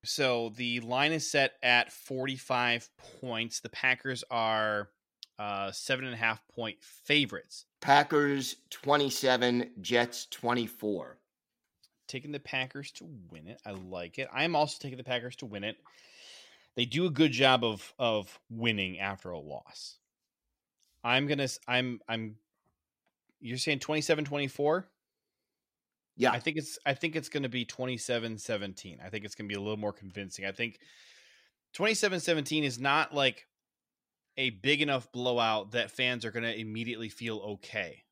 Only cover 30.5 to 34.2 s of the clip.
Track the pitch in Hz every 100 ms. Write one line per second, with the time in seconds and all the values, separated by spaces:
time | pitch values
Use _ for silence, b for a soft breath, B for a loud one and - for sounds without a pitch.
30.5 | 98 117 - b b b b b b b
31.5 | _ _ - 202 214 208 185 156 160 139
32.5 | 156 143 117 139 151 151 143 135 110 -
33.5 | _ _ _ _ _ _ _